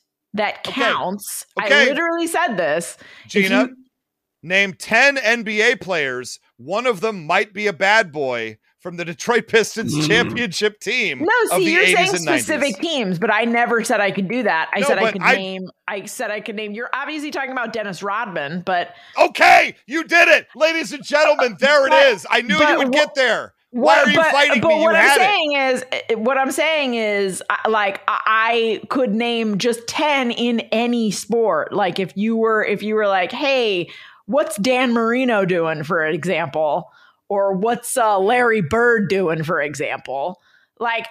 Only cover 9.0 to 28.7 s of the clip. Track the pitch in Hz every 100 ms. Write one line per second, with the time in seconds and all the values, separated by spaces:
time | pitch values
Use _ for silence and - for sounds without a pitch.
9 | 170 170 - 240 226 226 202 - 208 151
10 | 151 220 - 233 233 - 214 208 190 247
11 | 196 131 339 480 415 381 339 339 359 254
12 | 381 370 160 - - 302 277 208 339 294
13 | 196 170 220 214 233 233 233 233 220 220
14 | 196 190 180 240 208 160 - 196 285 190
15 | 220 202 196 277 190 190 185 - - 202
16 | 208 - 220 208 202 208 214 208 - 254
17 | 285 302 294 277 262 262 226 226 202 165
18 | 196 208 233 170 143 175 185 175 - -
19 | - - - - 349 349 302 - - 311
20 | 262 339 349 285 - 233 311 330 226 277
21 | - 294 302 294 240 185 269 294 269 294
22 | 277 202 - 233 240 311 302 285 269 285
23 | 294 277 254 185 113 _ _ 247 294 285
24 | 277 294 320 277 294 240 330 311 320 320
25 | 254 285 381 392 302 285 262 254 - -
26 | - 220 220 269 269 339 302 311 269 240
27 | 214 202 196 180 - - 220 220 202 196
28 | - 208 214 220 226 233 226